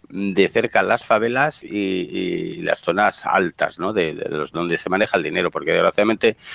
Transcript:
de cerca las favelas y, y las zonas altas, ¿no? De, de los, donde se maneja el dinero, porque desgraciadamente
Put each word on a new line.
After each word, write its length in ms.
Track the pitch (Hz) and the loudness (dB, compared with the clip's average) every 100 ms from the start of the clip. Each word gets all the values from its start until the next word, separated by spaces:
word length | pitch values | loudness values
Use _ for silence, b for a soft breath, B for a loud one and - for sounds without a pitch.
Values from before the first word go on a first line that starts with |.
| - | -12
de 380 | 95 98 92 92 | -4 0 4 4
cerca 320 | - 117 104 | 4 2 2
las 240 | 95 117 - | 2 2 2
favelas 580 | 110 117 127 147 - | 2 2 0 0 -2
y, 40 | - | -6
y 920 | 104 98 92 87 95 92 87 85 82 | -2 0 -2 -4 -4 -4 -4 -4 -4
las 180 | 82 80 | -2 -2
zonas 460 | - 90 104 - - | 0 2 2 0 0
altas, 520 | 95 90 - 78 - | 2 0 0 -4 -2
¿no? 120 | 92 | -2
De, 200 | 107 80 76 | 0 -2 -2
de 140 | - | -6
los, 220 | 76 69 | -4 -4
donde 260 | 85 87 82 | -4 -2 -2
se 120 | 85 | 0
maneja 280 | 92 107 98 | 0 2 0
el 60 | |
dinero, 280 | 76 87 87 | 0 -2 -2
porque 200 | 78 73 | -2 0
desgraciadamente 640 | 85 87 - 107 113 117 107 B | 2 2 4 2 2 0 0 B